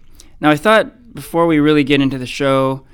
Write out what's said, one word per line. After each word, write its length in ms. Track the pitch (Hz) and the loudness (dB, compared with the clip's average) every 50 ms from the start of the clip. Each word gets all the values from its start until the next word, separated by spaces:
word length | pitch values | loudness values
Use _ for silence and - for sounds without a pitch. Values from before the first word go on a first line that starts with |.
| - - - - - - - - | -20 -20 -20 -20 -20 -20 -12 -4
Now, 100 | - 151 | 0 0
I 60 | 151 | 0
thought 580 | 147 - 214 220 214 160 131 - - - - - | 0 2 2 2 2 2 -2 -6 -20 -20 -20 -18
before 320 | 143 139 - - 165 170 | -18 -12 -6 -2 -2 0
we 140 | 170 160 151 | 2 2 2
really 240 | 147 151 151 151 139 | 2 2 2 2 2
get 160 | 123 147 139 | 2 2 2
into 180 | 139 135 139 131 | 0 0 -2 -6
the 80 | 127 | -10
show, 580 | 117 - - 143 135 135 135 135 131 135 135 - - | -10 -6 -4 -2 0 0 0 0 -2 -4 -8 -12 -18